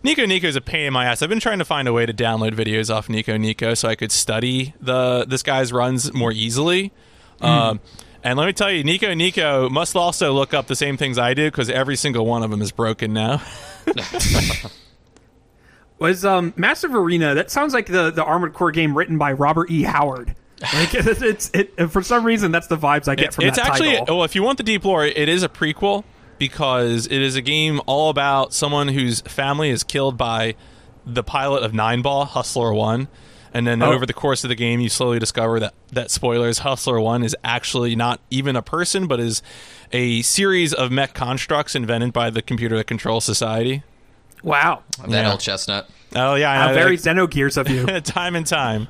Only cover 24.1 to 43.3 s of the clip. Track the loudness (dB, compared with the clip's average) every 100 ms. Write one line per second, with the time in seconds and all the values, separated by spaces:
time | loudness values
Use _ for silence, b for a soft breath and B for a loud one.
24.1 | 0 0 2 0 0 0 0 2 2 2
25.1 | 2 2 2 0 -2 -2 0 0 0 -6
26.1 | b b -6 -6 -2 0 2 2 0 0
27.1 | 0 0 -2 0 0 2 0 0 0 2
28.1 | 2 2 2 0 -2 -2 0 0 0 0
29.1 | -2 -6 -4 -2 0 0 -2 -2 -2 -2
30.1 | -2 -4 -2 -4 -6 B B B B -8
31.1 | -6 -4 -4 0 -2 -2 -2 0 0 0
32.1 | -2 -2 -4 -4 -2 0 0 0 -2 -4
33.1 | B B B B -2 0 2 4 2 0
34.1 | -2 0 0 -2 -2 0 0 0 0 0
35.1 | 0 0 0 0 0 -2 -8 -6 -6 -4
36.1 | -2 0 2 0 0 -2 -2 0 2 2
37.1 | 0 -2 -2 -4 -4 -2 -2 0 0 0
38.1 | -2 _ -2 0 -2 -2 -4 -2 -2 0
39.1 | 0 -2 -4 B B B B B -2 0
40.1 | 0 0 0 2 2 0 0 0 0 -2
41.1 | -4 -4 -4 -2 -2 -2 -4 -2 0 0
42.1 | 0 -2 -2 -4 -4 -2 -2 -2 -4 -2
43.1 | -2 0